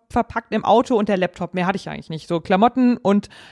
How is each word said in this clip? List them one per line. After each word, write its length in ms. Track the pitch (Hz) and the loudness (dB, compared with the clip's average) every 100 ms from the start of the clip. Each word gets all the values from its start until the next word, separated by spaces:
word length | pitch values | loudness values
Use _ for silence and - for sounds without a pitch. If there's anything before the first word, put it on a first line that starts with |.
| _ | _
verpackt 460 | - 233 - - | -4 -4 -6 -6
im 100 | - | -4
Auto 320 | - 220 269 233 | 2 2 2 0
und 140 | 214 | 0
der 80 | 190 | 0
Laptop. 340 | 175 - 175 | -2 -4 -8
Mehr 140 | 185 180 | -4 -2
hatte 100 | 196 | -4
ich 100 | 165 | -8
eigentlich 180 | 147 - | -14 -12
nicht. 200 | 156 - | -12 -6
So 120 | 170 | -6
Klamotten 560 | - 190 233 262 247 240 | 0 2 2 4 2 2
und 320 | 196 202 - - - | 2 0 0 -10 -20